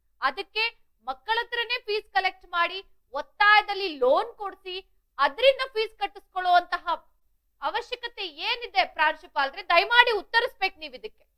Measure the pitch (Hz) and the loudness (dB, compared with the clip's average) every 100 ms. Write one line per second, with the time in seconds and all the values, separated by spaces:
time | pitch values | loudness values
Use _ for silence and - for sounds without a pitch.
0 | _ _ 254 277 392 427 453 453 _ _ | _ _ -4 -4 -6 -2 -4 -4 _ _
1 | 240 269 - 453 466 480 453 494 494 415 | -10 -8 -4 -2 -2 -4 -4 -6 -4 -6
2 | - 392 370 370 349 349 339 381 - _ | -4 -2 -2 -4 -6 -2 -2 -4 -14 _
3 | _ 269 - - 415 415 415 381 392 294 | _ -10 -8 0 4 6 4 -2 -6 0
4 | 247 311 453 - 392 381 370 370 - _ | 2 2 0 -8 -12 -12 -12 -14 -14 _
5 | _ - 277 277 523 523 523 440 440 - | _ -2 0 4 2 2 0 -4 -6 -4
6 | 403 392 - 370 359 349 349 349 349 320 | -8 -8 -12 -4 2 4 2 -4 -4 -8
7 | - _ _ _ _ _ 269 403 - 494 | -8 _ _ _ _ _ -6 -6 -6 -10
8 | 480 466 381 294 392 494 480 392 339 320 | -12 -10 -12 -8 -6 -6 -4 -2 -2 0
9 | 302 311 359 302 269 330 392 349 403 480 | 0 -2 -6 -6 -6 -6 0 2 4 4
10 | 480 427 - 453 480 - 381 311 311 247 | 4 2 -2 -2 -2 -2 -6 -6 -16 -14
11 | 214 _ _ | -18 _ _